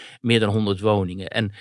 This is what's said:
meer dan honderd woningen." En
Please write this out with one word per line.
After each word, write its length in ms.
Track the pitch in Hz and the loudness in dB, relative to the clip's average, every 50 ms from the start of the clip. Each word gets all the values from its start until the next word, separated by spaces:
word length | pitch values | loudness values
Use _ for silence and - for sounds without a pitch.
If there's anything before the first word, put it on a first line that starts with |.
| - - - - | -20 -20 -16 -6
meer 180 | - 117 117 113 | 0 2 2 4
dan 100 | 107 104 | 4 2
honderd 300 | 101 110 107 101 98 92 | 2 0 0 0 -2 0
woningen." 480 | 107 107 104 101 95 90 90 95 92 | 0 0 2 2 0 -4 -6 -10 -10
En 240 | 82 - 117 110 101 101 - | -6 -4 -4 -4 -4 -6 -10